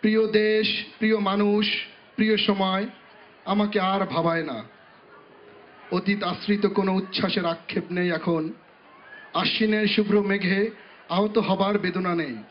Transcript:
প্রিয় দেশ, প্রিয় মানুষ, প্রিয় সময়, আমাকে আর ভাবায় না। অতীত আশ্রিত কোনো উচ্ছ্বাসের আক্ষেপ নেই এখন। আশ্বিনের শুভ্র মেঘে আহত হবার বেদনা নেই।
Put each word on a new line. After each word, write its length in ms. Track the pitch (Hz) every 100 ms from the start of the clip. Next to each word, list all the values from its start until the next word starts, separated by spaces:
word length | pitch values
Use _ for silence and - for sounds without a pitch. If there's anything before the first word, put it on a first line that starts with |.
প্রিয় 260 | 214 220 220
দেশ, 580 | 214 214 214 214 - - -
প্রিয় 200 | 220 220
মানুষ, 480 | 202 202 208 208 208 - - - - -
প্রিয় 200 | 220 214
সময়, 500 | - 196 190 190 226 - - - - -
আমাকে 360 | - 202 208 208
আর 200 | 185 196
ভাবায় 420 | 185 160 170 165
না। 220 | 156 117 107 - - - - - - - - - - - -
অতীত 320 | 180 196 202
আশ্রিত 420 | 185 - - 202 202
কোনো 280 | 196 190
উচ্ছ্বাসের 520 | 190 190 - 190 - 170
আক্ষেপ 380 | 165 - 202 -
নেই 200 | 180 180
এখন। 420 | 160 175 165 160 - - - - - - - -
আশ্বিনের 520 | 165 226 - 220 214 208
শুভ্র 360 | - 208 208
মেঘে 480 | 202 202 180 190 220 - - - -
আহত 300 | 175 208 214
হবার 400 | 170 190 196 208
বেদনা 360 | 185 180 180
নেই। 220 | 170 147 113 104